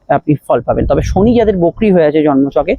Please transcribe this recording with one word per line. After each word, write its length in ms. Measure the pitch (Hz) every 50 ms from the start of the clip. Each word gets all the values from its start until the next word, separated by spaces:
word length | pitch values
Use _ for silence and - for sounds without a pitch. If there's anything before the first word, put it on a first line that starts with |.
| _ -
আপনি 260 | 147 139 - - 151 139 - -
ফল 120 | 127 123
পাবেন। 260 | - - 120 127 127
তবে 160 | - 143 151 -
শনি 320 | - - 185 202 233 240
যাদের 220 | 233 220 202 208
বকরি 360 | 185 170 170 - - 220 208 185
হয়ে 140 | 175 160
আছে 160 | 151 147 160 147
জন্মছকে, 520 | 151 139 135 139 139 - 156 143 170 247